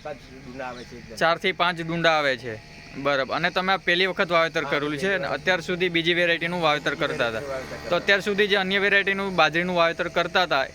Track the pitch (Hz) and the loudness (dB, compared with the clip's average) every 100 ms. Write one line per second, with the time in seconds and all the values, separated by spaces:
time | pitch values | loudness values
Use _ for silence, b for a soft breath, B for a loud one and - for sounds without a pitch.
0 | 151 139 - 131 135 127 127 123 120 120 | -12 -14 -16 -18 -16 -12 -10 -10 -14 -16
1 | 113 110 165 165 - - 175 165 165 170 | -16 0 0 2 0 0 0 0 -4 0
2 | 165 156 143 127 123 107 - - - 127 | 4 4 2 0 -4 -10 -12 -20 -16 -6
3 | 143 139 127 127 175 185 185 190 180 175 | 0 0 0 0 0 0 0 0 2 2
4 | 185 180 185 170 165 160 143 147 147 147 | 2 0 2 2 2 0 -2 -2 -2 -2
5 | 190 190 - 151 151 180 160 180 185 170 | -2 -2 -2 -2 0 0 -2 -2 0 2
6 | 165 175 175 165 170 180 160 147 147 139 | 2 2 2 2 -2 0 2 2 0 -2
7 | 143 139 120 110 139 131 127 120 117 170 | -2 0 -2 -2 -6 -8 -8 -12 -2 0
8 | 196 202 208 202 208 202 185 196 202 196 | 2 2 2 0 2 2 0 0 2 4
9 | 190 196 196 175 156 160 180 175 165 165 | 2 0 0 2 2 2 0 2 2 0
10 | 170 175 170 190 175 147 127 | -2 0 0 2 2 2 0